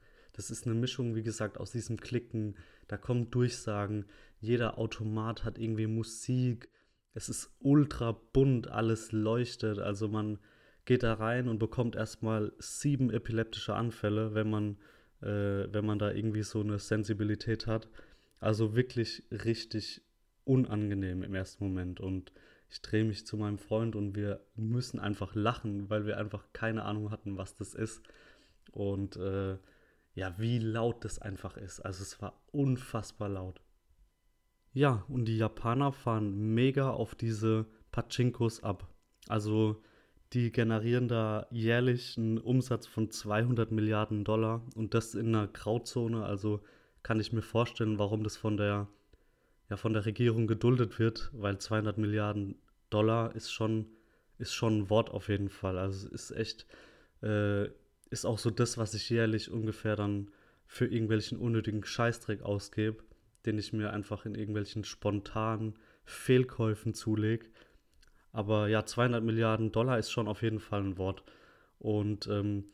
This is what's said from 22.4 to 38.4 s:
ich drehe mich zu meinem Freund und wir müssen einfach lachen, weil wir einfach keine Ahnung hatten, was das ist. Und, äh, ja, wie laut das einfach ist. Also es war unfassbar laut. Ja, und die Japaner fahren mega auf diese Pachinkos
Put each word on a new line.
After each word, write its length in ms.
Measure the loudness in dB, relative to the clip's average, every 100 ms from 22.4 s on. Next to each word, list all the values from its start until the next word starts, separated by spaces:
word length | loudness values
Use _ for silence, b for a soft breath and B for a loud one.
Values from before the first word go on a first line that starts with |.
| B B B
ich 120 | -16
drehe 220 | -2 2
mich 240 | 2 0 -6
zu 80 | -4
meinem 220 | -2 -4
Freund 400 | -2 0 0 -2
und 180 | -2 -2
wir 240 | -4 -6 -10 -6
müssen 460 | -2 -2 -2 -4
einfach 340 | -4 -2 -4 0
lachen, 540 | 0 0 -4 -6 -2
weil 160 | -2 -2
wir 120 | -4
einfach 280 | -4 -8 -12
keine 320 | -6 -2 -2 -2
Ahnung 260 | -4 -4
hatten, 260 | -6 -8 -8
was 180 | -8 -10
das 180 | -10
ist. 340 | -6 -6 -6 B B B B B B -16
Und, 460 | -4 -2 -2 -4 -4
äh, 400 | -4 -2 -2 -4 b b b b b
ja, 220 | -8 -6 -2
wie 220 | 0 2
laut 440 | 0 0 0 -2
das 160 | -6 -8
einfach 380 | -8 -8 -10 -12
ist. 220 | -14 -10
Also 220 | -8 -8
es 180 | -10 -10
war 200 | -10 -12 _
unfassbar 760 | 0 2 2 -2 -6 -8 -6 -6
laut. 320 | -4 -6 -10 _ _ _ _ _ _ _ _ _ _ _
Ja, 300 | 2 4 4 0
und 180 | -2 0
die 120 | 2
Japaner 540 | 0 0 0 2 0
fahren 600 | 0 0 0 0 0 2
mega 380 | 4 4 4 0
auf 240 | 0 -4 -2
diese 500 | -2 2 4 2 0 B -6
Pachinkos 680 | -6 -2 2 2 2